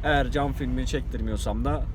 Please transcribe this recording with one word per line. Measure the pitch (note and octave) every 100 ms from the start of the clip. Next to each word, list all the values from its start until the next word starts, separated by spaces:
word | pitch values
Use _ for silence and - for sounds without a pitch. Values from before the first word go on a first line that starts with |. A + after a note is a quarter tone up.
Eğer | D3 D3 C3
cam | C#3 C#3+
filmi | C3 C3 B2+ B2+
çektirmiyorsam | D3 - A2+ A2 G#2+ A2+ G#2+
da | B2 D3+ -